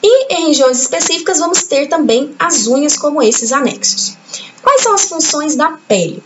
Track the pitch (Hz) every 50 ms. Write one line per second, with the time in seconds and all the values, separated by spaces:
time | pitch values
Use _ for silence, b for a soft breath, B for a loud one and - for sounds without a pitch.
0 | - 403 480 539 523 539 719 339 330 320 294 - 269 254 254 240 - - - 339
1 | - - 330 339 330 392 370 - 339 330 - - - - 294 277 285 285 339 330
2 | 285 226 220 247 285 294 - - - - 233 233 208 226 247 277 294 294 294 -
3 | - 294 294 302 254 214 - - 233 226 254 277 262 208 - - - - - -
4 | - - - - B B B B B B B B - 508 571 523 - 415 415 392
5 | 392 392 349 330 302 - - 294 302 311 277 254 294 320 311 - _ _ 214 190
6 | 170 156 - - -